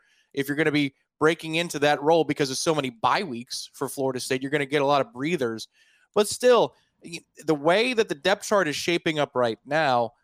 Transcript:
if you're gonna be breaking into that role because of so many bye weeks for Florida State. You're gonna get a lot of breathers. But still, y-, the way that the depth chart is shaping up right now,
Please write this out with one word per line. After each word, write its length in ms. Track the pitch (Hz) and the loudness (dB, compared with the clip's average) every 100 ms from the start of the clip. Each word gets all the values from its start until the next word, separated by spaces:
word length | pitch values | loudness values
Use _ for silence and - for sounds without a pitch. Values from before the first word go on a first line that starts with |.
| _ _ _ | _ _ _
if 140 | - 135 | -6 -4
you're 100 | 143 | 0
gonna 140 | 156 | 0
be 240 | 143 139 - _ - | 2 0 -4 _ 0
breaking 360 | 151 165 160 160 | 2 2 -2 -4
into 220 | 170 151 | -2 0
that 220 | 143 147 | 2 2
role 220 | 143 165 | 4 4
because 260 | 147 147 139 | 2 0 -2
of 80 | 131 | -2
so 160 | - | -2
many 160 | 156 135 | 0 -2
bye 340 | 117 123 147 | -2 0 0
weeks 460 | 196 117 120 - - | -2 -10 -10 -14 -14
for 160 | - 139 | -8 -8
Florida 300 | - 135 127 | -4 -4 -4
State. 220 | - 131 | -4 -4
You're 80 | 135 | -2
gonna 160 | 147 139 | -4 -2
get 160 | 151 | 0
a 40 | 139 | 2
lot 160 | 143 | 0
of 120 | 120 | 0
breathers. 540 | 120 143 170 123 113 - _ _ _ _ - | -6 -4 -2 -2 -6 -12 _ _ _ _ -2
But 140 | 208 | -2
still, 440 | - 247 240 156 _ _ _ | 0 4 4 2 _ _ _
y-, 160 | - 165 - - 151 | -18 -18 -20 -8 -2
the 80 | 156 | 0
way 380 | 147 190 254 | 2 2 2
that 140 | 233 208 | 0 -2
the 80 | 156 | -2
depth 320 | 180 202 - | 0 0 0
chart 220 | 208 165 | 0 2
is 60 | 139 | -2
shaping 420 | - 170 170 156 | -2 -2 0 0
up 120 | 143 131 | 0 0
right 240 | 120 110 - | 0 -2 -4
now, 460 | 151 151 123 117 _ | 0 2 2 0 _